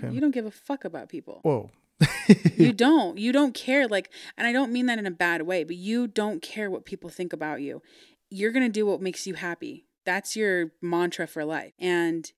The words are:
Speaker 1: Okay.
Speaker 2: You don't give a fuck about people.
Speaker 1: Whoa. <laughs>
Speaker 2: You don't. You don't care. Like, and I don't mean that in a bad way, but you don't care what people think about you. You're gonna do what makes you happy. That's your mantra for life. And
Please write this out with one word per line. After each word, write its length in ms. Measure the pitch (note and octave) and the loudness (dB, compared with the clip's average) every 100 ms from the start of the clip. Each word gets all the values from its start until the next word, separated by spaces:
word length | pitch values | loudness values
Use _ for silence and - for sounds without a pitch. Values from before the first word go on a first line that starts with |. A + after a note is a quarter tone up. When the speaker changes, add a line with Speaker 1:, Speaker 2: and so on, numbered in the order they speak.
Speaker 1:
Okay. 60 | B2 | -6
Speaker 2:
You 80 | B2 | 0
don't 120 | D4 | 0
give 120 | C4 | 0
a 60 | G#3+ | -6
fuck 340 | - - C#4 | -10 -8 -6
about 240 | F#3 D#3+ - | -6 -10 -12
people. 320 | D#3+ - - | -12 -14 -2
Speaker 1:
Whoa. 260 | D#3+ B2+ G2+ - _ - | 0 0 -4 -16 _ 2
<laughs> 100 | D3+ - - G3+ E3+ - | 2 4 6 8 6 6
Speaker 2:
You 160 | B3 | 4
don't. 460 | G#3 B3 D#4+ G#3 - | 6 4 4 2 -2
You 140 | A3+ | 0
don't 220 | C4+ C#4+ | 2 2
care. 340 | - - C#4 B3 | 0 0 0 2
Like, 220 | G3+ - - - - | 0 -4 -12 -18 -4
and 100 | A#3 | 0
I 60 | |
don't 180 | B3 C4+ | 0 0
mean 140 | A#3+ B3 | 0 0
that 120 | A3+ | 0
in 80 | G3+ | -4
a 40 | |
bad 320 | E3+ F3 E3+ | -2 0 0
way, 220 | D#3+ F#3 | 0 -2
but 120 | D#3 F3+ | -2 -6
you 300 | F#3 A#3 B3 | -4 -2 0
don't 340 | G#3+ G#3 G#3+ | -2 -2 -4
care 280 | - A3 G#3 | -8 -8 -6
what 140 | D#3 | -6
people 240 | - G3 F3 | -10 -14 -12
think 220 | - F3+ | -10 -8
about 280 | D#3+ D#3 C#3+ | -6 -8 -6
you. 200 | C#3 C3+ - _ - _ _ | -8 -12 -16 _ -20 _ _
You're 220 | F#3+ G#3+ | -4 0
gonna 160 | B3 B3 | 2 2
do 180 | G#3 G#3 | 2 0
what 140 | E3 | 0
makes 260 | F#3 F3 G3 | -4 -6 -8
you 80 | |
happy. 520 | D#3+ F3+ E3+ - - _ _ | -8 -8 -8 -10 -14 _ _
That's 320 | - F#3 - A3 | -4 -4 -4 -2
your 360 | G#3 F3+ E3 - | 0 2 -2 -4
mantra 440 | F3 E3+ F3 - E3 | -2 0 0 -2 -6
for 180 | E3 | -6
life. 280 | D3+ D#3 F2 - | -6 -6 -8 -4
And 520 | F3+ F3 E3+ E3 D#3+ | 0 2 2 -2 -6